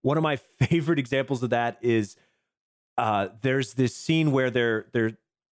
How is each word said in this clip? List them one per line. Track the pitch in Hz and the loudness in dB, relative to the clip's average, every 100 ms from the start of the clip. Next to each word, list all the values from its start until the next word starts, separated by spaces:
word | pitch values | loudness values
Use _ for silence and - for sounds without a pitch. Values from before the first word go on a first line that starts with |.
one | 131 151 | 0 0
of | |
my | 160 139 | 0 -2
<laughs> | - _ | -8 _
favorite | 131 170 147 165 | 0 2 2 0
examples | 127 135 135 135 | 0 -2 -2 -4
of | 123 | 0
that | 117 120 113 | 0 0 -2
is, | 120 113 104 - _ _ _ _ _ _ _ - | 0 2 0 -8 _ _ _ _ _ _ _ -4
uh, | 117 104 98 107 | -2 0 -2 -4
there's | 131 135 131 | -2 -2 -2
this | - 127 | 0 -2
scene | - - 160 156 | -2 -2 0 2
where | 135 127 | 2 0
they're, | 123 117 110 - | 0 0 -2 -2
they're | 120 113 110 _ _ _ | 0 0 -2 _ _ _